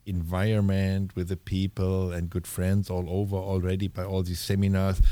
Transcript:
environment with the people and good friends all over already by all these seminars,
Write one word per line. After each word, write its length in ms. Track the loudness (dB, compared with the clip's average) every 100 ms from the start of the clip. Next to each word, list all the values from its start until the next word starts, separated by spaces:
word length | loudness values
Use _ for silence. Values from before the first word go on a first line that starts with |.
| -6
environment 1080 | -4 -2 0 2 2 2 2 2 0 -2 -4
with 120 | -4
the 80 | -6
people 760 | -4 -2 -2 0 0 0 -2
and 180 | -2 -4
good 160 | -4 -6
friends 420 | -2 0 2 0
all 200 | -4 -2
over 260 | -2 -2 -2
already 520 | -2 0 0 0 -2
by 160 | -4
all 180 | -4 -2
these 160 | -2 -4
seminars, 640 | -2 0 2 2 2 4 6